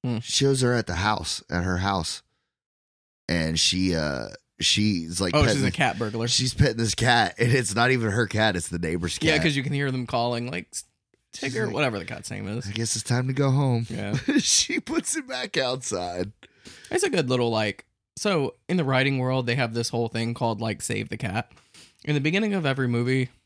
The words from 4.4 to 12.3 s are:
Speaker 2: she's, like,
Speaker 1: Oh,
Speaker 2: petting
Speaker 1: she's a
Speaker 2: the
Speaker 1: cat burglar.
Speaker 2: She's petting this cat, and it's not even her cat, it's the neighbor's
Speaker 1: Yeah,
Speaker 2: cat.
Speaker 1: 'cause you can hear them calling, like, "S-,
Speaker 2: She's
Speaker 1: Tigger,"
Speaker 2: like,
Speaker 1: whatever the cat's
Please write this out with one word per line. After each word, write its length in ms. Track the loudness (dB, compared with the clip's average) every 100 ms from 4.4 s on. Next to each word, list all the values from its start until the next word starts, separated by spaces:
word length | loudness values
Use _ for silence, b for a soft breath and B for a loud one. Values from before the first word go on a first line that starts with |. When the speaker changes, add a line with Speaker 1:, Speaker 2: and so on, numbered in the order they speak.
| _ _
Speaker 2:
she's, 600 | 0 2 2 0 -4 -2
like, 140 | 0
Speaker 1:
Oh, 60 | 4
Speaker 2:
petting 120 | 4
Speaker 1:
she's 80 | 4
a 40 | 0
Speaker 2:
the 40 |
Speaker 1:
cat 280 | 0 0 0
burglar. 280 | -4 -2 0
Speaker 2:
She's 240 | 0 0
petting 240 | 2 2 4
this 160 | 0
cat, 400 | 2 4 4 4 2
and 140 | 2
it's 220 | 2 2
not 160 | 2 4
even 180 | 4 2
her 160 | 0 0
cat, 300 | 2 2 2
it's 120 | -2
the 100 | -4
neighbor's 400 | -2 -2 -2 0
Speaker 1:
Yeah, 120 | 2 2
Speaker 2:
cat. 60 |
Speaker 1:
'cause 120 | 2 0
you 60 |
can 100 | -2
hear 180 | -2 0
them 160 | -2 -2
calling, 440 | 0 0 -2 -4
like, 160 | -8 -8
"S-, 120 | -12 -12 _ _ _ _
Speaker 2:
She's 200 | -8 -4
Speaker 1:
Tigger," 120 | -2 -2
Speaker 2:
like, 80 |
Speaker 1:
whatever 240 | 0 0 -2
the 40 |
cat's 240 | -6 -10 -10